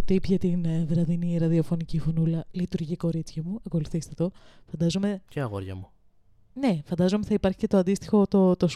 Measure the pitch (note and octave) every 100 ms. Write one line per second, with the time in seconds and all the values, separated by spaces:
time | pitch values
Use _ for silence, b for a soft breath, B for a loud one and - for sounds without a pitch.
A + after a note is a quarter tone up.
0 | - F#3+ E3+ F#3+ F3+ F3 E3 D#3+ D#3+ E3+
1 | E3 E3+ F3 E3+ E3 E3 D#3+ E3+ E3 D#3+
2 | D#3 D#3+ E3 E3 - F#3 F3 F3+ D3+ F3
3 | E3 E3 D#3 D#3 E3 G#3+ - E3 D3+ E3
4 | - D3+ F3 - b b - D3+ E3+ F#3+
5 | G3+ F#3+ - D3 B2 G2+ G2 F#2+ F#2+ _
6 | - _ _ _ _ B3+ C4+ E3 - E3+
7 | F3+ G#3+ G3+ G#3 F#3+ F#3 A3 G3 F#3 G3
8 | - G#3+ G3 G3+ F#3 F3+ F3